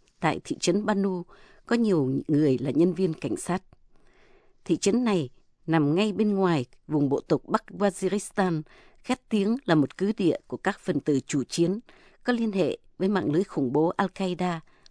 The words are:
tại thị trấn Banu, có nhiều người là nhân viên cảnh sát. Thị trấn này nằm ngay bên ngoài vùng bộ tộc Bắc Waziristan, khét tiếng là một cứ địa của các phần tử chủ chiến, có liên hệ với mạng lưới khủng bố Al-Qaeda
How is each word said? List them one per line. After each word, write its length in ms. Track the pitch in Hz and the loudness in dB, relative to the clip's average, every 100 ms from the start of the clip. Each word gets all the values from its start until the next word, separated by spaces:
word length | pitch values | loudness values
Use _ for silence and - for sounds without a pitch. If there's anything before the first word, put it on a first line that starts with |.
| _ - | _ -6
tại 200 | 165 85 | -4 -4
thị 120 | - - | -6 -4
trấn 260 | - 185 208 | 0 0 0
Banu, 360 | 202 196 185 - - - - - | 0 -2 -4 -10 -18 -20 -14 -2
có 100 | 240 | 0
nhiều 340 | 226 170 131 135 - | 2 2 2 0 0
người 300 | 147 151 131 | 2 4 2
là 120 | 135 | 0
nhân 240 | 139 180 | 2 2
viên 200 | 170 185 | 2 -2
cảnh 220 | 156 - - | -2 -6 -6
sát. 260 | - 180 - - _ - - _ _ _ _ _ | -4 -6 -6 -20 _ -20 -20 _ _ _ _ _
Thị 120 | - 165 | -4 0
trấn 280 | 202 233 | 2 2
này 260 | 240 190 131 - _ _ - | 2 0 -2 -10 _ _ -2
nằm 280 | 160 143 | 2 2
ngay 180 | 165 214 | 2 0
bên 220 | 185 208 | 0 0
ngoài 300 | 196 185 160 123 - - | 2 2 0 -2 -10 -4
vùng 200 | 151 143 | 0 0
bộ 120 | 135 | 0
tộc 200 | - 147 | 0 -2
Bắc 200 | - - - 175 | 0 -4 -4 -2
Waziristan, 840 | 202 180 190 202 - - 185 160 156 - - _ | -2 -2 -4 -4 -6 -2 -2 -2 -6 -18 -20 _
khét 300 | - - - | -6 -6 -2
tiếng 280 | 214 196 240 | -2 0 -2
là 100 | - | 2
một 240 | 160 135 - | 2 2 0
cứ 140 | 196 220 | -2 0
địa 200 | 180 - - | 0 0 -6
của 100 | 123 | -6
các 240 | - 202 | -6 -6
phần 200 | - 151 | -4 -2
tử 200 | - 139 - | 0 -2 0
chủ 180 | 147 | -4
chiến, 360 | 123 - 170 202 - - - _ | -2 0 0 -2 -8 -20 -20 _
có 80 | - | -4
liên 200 | 240 226 | -2 0
hệ 260 | 196 151 - _ - | 0 -2 -2 _ -4
với 100 | 190 | 0
mạng 240 | 202 135 | 0 0
lưới 120 | 151 | 0
khủng 280 | 196 - 131 | 0 -2 0
bố 200 | 147 165 - | 2 0 0
Al-Qaeda 640 | 190 - 190 180 180 165 - _ - | -4 -4 -4 -2 -4 -4 -10 _ -14